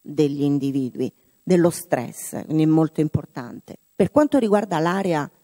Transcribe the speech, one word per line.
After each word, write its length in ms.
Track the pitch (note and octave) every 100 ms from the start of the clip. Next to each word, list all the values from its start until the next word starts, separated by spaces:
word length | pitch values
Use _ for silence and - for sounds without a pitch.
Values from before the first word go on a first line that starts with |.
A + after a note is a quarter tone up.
degli 420 | - D3 D3 C#3+
individui, 680 | C#3+ C#3+ C#3 C#3 B2+ - B2+ _ _ _
dello 260 | - F3+ E3+
stress, 720 | E3 - - A#2 - - -
quindi 180 | - D#3
è 40 | D#3
molto 340 | D#3 D#3 -
importante. 760 | D#3 D#3 - - A#2+ - - - _ _
Per 160 | F#3+
quanto 260 | - D4+ C#4+
riguarda 400 | A3+ G#3 G#3 E3+
l'area 500 | E3 F#3 G3 D#3+ C#3+ _